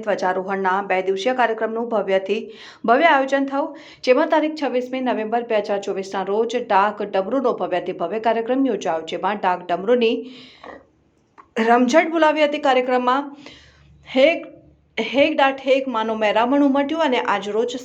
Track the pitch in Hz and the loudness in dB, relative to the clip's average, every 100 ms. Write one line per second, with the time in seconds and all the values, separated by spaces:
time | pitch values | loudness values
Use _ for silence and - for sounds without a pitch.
0 | 214 185 185 190 185 196 190 190 196 185 | -4 -2 -2 -2 -4 -2 0 -2 0 -2
1 | 185 190 220 254 233 220 226 226 233 220 | 0 -2 -2 0 0 0 -4 -4 -4 -2
2 | 185 190 190 220 220 - - - 208 254 | 0 -2 0 -4 -6 -16 -20 -6 0 4
3 | 330 277 269 277 277 277 311 - - - | 6 4 2 0 0 -2 -6 -8 -20 -6
4 | 254 254 320 320 311 311 262 254 247 262 | 2 4 4 2 2 -2 -2 -2 -4 -4
5 | 254 214 214 233 233 214 208 202 202 185 | -2 -2 -2 -4 0 -2 0 -4 -4 -6
6 | 190 196 190 208 233 233 - 190 208 208 | -6 -6 -2 -2 0 -2 2 2 2 0
7 | 202 190 190 262 240 208 175 175 170 175 | -2 -2 0 0 0 -2 -2 -2 -4 -6
8 | 170 220 226 226 226 262 269 202 185 160 | -6 -2 0 0 0 0 0 0 -2 -4
9 | 160 175 185 208 196 180 175 175 196 247 | -4 -4 -4 -2 -2 -2 -2 -4 0 2
10 | 226 269 - - - - - - - _ | 2 0 -6 -16 -20 -20 -20 -20 -20 _
11 | _ _ _ - _ 233 226 240 247 311 | _ _ _ -20 _ -2 4 4 6 4
12 | 330 330 311 302 294 294 285 254 254 254 | 2 2 2 4 0 2 2 2 2 0
13 | 254 262 285 - - - - _ _ _ | 0 0 -2 -12 -20 -20 -20 _ _ _
14 | - 262 294 339 - - - _ _ - | -4 4 4 4 -6 -18 -20 _ _ -8
15 | 220 240 311 285 269 269 277 269 269 226 | -2 2 2 4 2 2 0 0 0 -4
16 | 220 220 214 202 240 285 285 269 277 320 | -2 0 0 2 2 4 4 2 0 0
17 | 302 247 - 202 202 208 240 247 | 0 0 0 -2 -2 -2 -2 -6